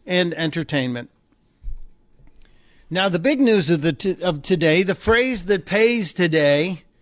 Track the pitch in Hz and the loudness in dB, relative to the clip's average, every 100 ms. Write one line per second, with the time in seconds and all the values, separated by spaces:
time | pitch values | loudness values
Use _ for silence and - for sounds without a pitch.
0 | - 180 175 156 160 165 151 147 127 120 | -4 -2 0 -2 -4 -4 -4 -4 -4 -6
1 | 120 _ _ _ _ _ - - - - | -10 _ _ _ _ _ -10 -10 -12 -20
2 | _ _ - - - _ _ _ - 175 | _ _ -20 -20 -20 _ _ _ -10 -2
3 | 196 175 254 285 262 214 147 165 156 147 | 0 0 0 2 4 2 2 0 0 -2
4 | 196 175 180 151 - 185 160 160 190 185 | -4 -4 -4 -4 -2 0 2 2 2 -2
5 | - 226 254 240 175 202 - 202 226 240 | 0 2 2 -2 -2 -2 0 2 2 2
6 | 180 - 175 156 143 143 170 175 _ _ | -2 0 0 2 4 2 0 -4 _ _